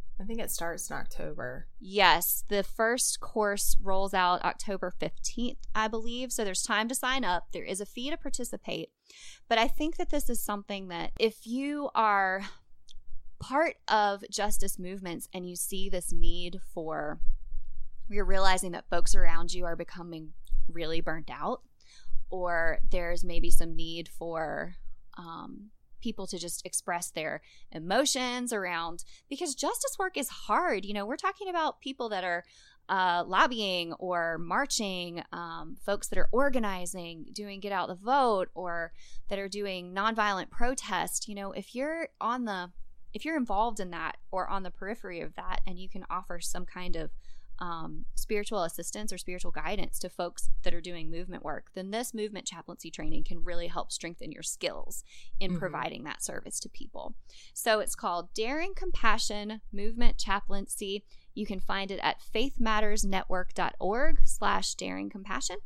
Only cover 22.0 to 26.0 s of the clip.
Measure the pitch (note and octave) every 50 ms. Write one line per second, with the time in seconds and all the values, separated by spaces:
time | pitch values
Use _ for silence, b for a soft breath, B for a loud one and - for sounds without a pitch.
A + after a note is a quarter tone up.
22 | B B B - - - F#3 F#3 F3+ F3 E3+ E3 E3 E3 D#3+ - - - - F3+
23 | F3 E3+ F3 E3+ - F3 E3+ E3+ E3 E3+ - F#3+ F3+ E3 E3 D#3+ D#3+ E3 E3 E3+
24 | D#3+ - - - E3 E3+ E3 D#3+ D#3+ D3+ D#3 D3+ D#3 F3 F3+ - - - - -
25 | - - - - F3 E3 E3 E3+ - - G3+ G#3 G#3 G#3+ - _ _ _ - -